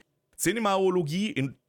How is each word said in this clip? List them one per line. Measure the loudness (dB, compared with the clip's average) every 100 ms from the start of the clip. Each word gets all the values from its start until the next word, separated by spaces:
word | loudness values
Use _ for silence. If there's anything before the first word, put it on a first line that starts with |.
| _ _ _ -4
Cinemaologie, | -2 0 0 2 2 2 0 -2 -2
in | -2 -4 -6